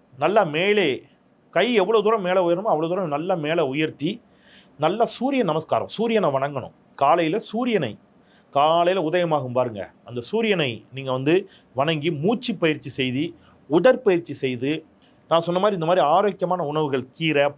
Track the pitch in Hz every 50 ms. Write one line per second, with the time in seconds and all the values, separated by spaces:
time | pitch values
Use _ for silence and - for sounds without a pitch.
0 | _ _ - 131 143 170 202 220 196 156 143 160 185 202 208 208 180 143 123 -
1 | - _ _ _ _ _ _ _ _ _ - 165 202 247 247 208 180 196 226 214
2 | 196 214 226 214 180 180 185 190 180 170 175 175 214 220 165 151 165 165 180 196
3 | 185 151 143 143 165 190 185 170 147 151 165 170 156 131 131 151 160 156 120 -
4 | 143 175 214 - _ _ _ _ _ _ - - - _ _ - 147 165 196 226
5 | 233 - - - 233 277 277 262 220 160 151 160 156 - 127 113 104 - - -
6 | 226 233 226 214 185 151 135 131 135 147 143 131 98 82 - _ _ _ _ -
7 | 139 143 165 175 165 156 170 220 - - - 226 254 254 220 185 143 110 101 -
8 | _ _ _ _ _ _ _ _ _ _ - 139 147 156 165 170 170 175 190 196
9 | 156 156 170 180 175 165 156 143 131 123 120 127 123 120 107 98 87 - - _
10 | _ - 120 120 - - 208 226 233 220 196 170 151 127 110 101 - _ 127 135
11 | 135 131 127 131 135 147 170 196 - - - - _ _ - 123 143 160 165 151
12 | 143 170 - 139 151 202 240 233 - - 196 - 175 160 151 139 - 139 - -
13 | 131 127 123 139 165 - - - _ _ _ _ _ - 143 180 175 254 247 254
14 | - 208 180 165 170 - 139 - 139 131 127 117 123 143 156 160 - _ _ _
15 | _ _ _ _ _ - 156 165 165 175 175 185 196 214 202 175 156 160 185 180
16 | 156 143 160 190 202 202 180 - 180 175 185 180 160 143 147 156 156 139 135 131
17 | 120 127 - - 165 156 147 143 143 143 -